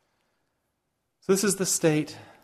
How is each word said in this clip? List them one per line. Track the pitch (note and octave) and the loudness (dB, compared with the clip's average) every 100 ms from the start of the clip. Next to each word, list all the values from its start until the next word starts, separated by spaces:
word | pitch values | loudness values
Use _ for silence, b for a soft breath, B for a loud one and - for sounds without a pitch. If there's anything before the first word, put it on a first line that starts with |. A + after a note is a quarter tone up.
| _ _ _ _ _ _ _ _ _ _ _ _ | _ _ _ _ _ _ _ _ _ _ _ _
So | - | 0
this | F#3+ G#3 | 2 2
is | F#3+ | 0
the | F3 | -2
state | - E3 D3+ D3+ - B B | 0 2 0 -2 -10 B B